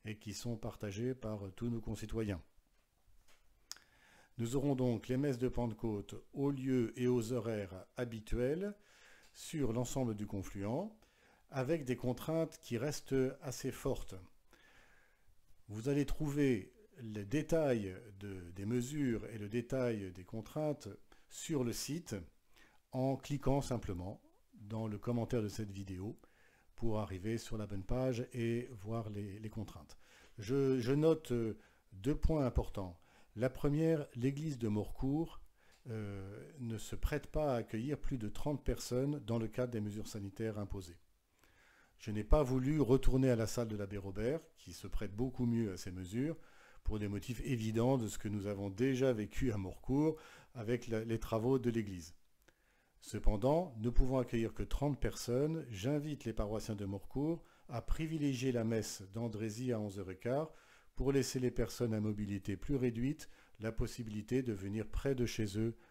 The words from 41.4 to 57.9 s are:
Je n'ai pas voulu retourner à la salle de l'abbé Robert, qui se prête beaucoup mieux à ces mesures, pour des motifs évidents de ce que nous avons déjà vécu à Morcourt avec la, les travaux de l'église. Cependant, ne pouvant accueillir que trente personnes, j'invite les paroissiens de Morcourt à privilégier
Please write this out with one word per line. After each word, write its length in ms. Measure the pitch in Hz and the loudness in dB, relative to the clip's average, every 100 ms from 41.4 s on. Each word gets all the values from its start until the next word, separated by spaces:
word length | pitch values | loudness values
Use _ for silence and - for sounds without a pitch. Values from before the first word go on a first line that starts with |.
| - _ - - _ _ | -20 _ -20 -20 _ _
Je 120 | - | -4
n'ai 140 | 107 | -4
pas 180 | 104 151 | 8 8
voulu 380 | 131 131 127 156 | 8 4 4 4
retourner 500 | 117 131 - 131 131 | 8 8 10 8 8
à 60 | 117 | 6
la 100 | 110 | 4
salle 220 | - 113 | 0 -2
de 80 | 107 | -2
l'abbé 200 | 101 101 | -4 -6
Robert, 440 | 98 95 113 156 - - | -6 -2 0 -2 -6 -18
qui 160 | - | -16
se 120 | - 101 | -12 -4
prête 280 | - 101 98 | -2 -2 -2
beaucoup 300 | 131 123 120 | -2 2 2
mieux 260 | 117 110 | 4 2
à 40 | 85 | -2
ces 140 | - | -6
mesures, 440 | 90 90 107 147 160 - - - - | -8 -4 -2 -2 -4 -10 -20 -20 -4
pour 140 | - 107 | 0 0
des 100 | 104 | 0
motifs 320 | 101 - 110 | -2 -4 -4
évidents 520 | - 123 110 110 120 135 | -2 0 2 2 4 4
de 120 | 107 | 0
ce 100 | - | -4
que 100 | 107 | -4
nous 200 | 104 98 | -2 -2
avons 200 | 98 101 | -2 -4
déjà 440 | 98 131 127 135 | 2 2 4 4
vécu 400 | 113 104 - 131 | 2 0 0 0
à 40 | 104 | 0
Morcourt 600 | 92 - - 135 156 156 - - - | -4 -6 0 2 4 0 -8 -20 -16
avec 360 | 123 107 120 - | -8 -2 -2 0
la, 160 | 110 | -2
les 160 | 113 113 | 0 -2
travaux 380 | - 113 117 135 | 0 0 4 4
de 120 | 120 | 4
l'église. 440 | 113 104 92 82 - _ _ - _ _ _ _ _ | 0 -2 -6 -10 -18 _ _ -20 _ _ _ _ _
Cependant, 720 | - 107 - 104 123 160 185 113 | -10 4 6 6 6 4 2 -2
ne 120 | 113 | 4
pouvant 280 | 117 127 131 | 6 6 4
accueillir 340 | 123 120 113 | 2 0 0
que 100 | - | -2
trente 380 | 101 - 143 139 | -2 0 0 0
personnes, 640 | 110 - - 123 147 165 127 | -2 -2 0 2 2 -2 -6
j'invite 540 | 101 113 147 151 135 | -4 -2 0 -2 -4
les 80 | 113 | -4
paroissiens 440 | 110 104 107 - 104 | -2 -2 -2 -4 -4
de 80 | |
Morcourt 580 | 101 98 - 131 151 165 - - - | -4 -6 -6 -2 -2 -2 -8 -20 -10
à 140 | 120 | -6
privilégier 680 | - | 0